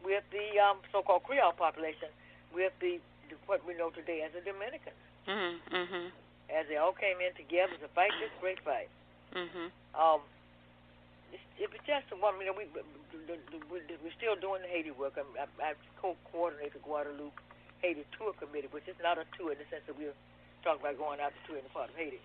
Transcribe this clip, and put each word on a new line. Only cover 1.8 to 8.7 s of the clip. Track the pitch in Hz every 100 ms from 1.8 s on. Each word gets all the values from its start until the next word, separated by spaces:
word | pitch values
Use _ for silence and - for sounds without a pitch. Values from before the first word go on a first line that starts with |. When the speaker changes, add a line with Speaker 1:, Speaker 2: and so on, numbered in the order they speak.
| 160 156 156 - - - -
Speaker 1:
with | 165 185 185
the, | 180 175 - - -
the, | 160 -
what | 196 175
we | 170
know | 170
today | 165 160 165 156
as |
the | 170
Dominicans. | 175 196 208 294 - - - - -
Speaker 2:
Mm-hmm. | 202 180 170 -
Mm-hmm. | 180 175 180 175 - - - -
Speaker 1:
As | 156 156
they | 151
all | 165 190
came | 202 180
in | 180 180
together | 151 170 185 170
to | 147
fight | - 190 208
this | 220 -
great | 185 185
fight. | 156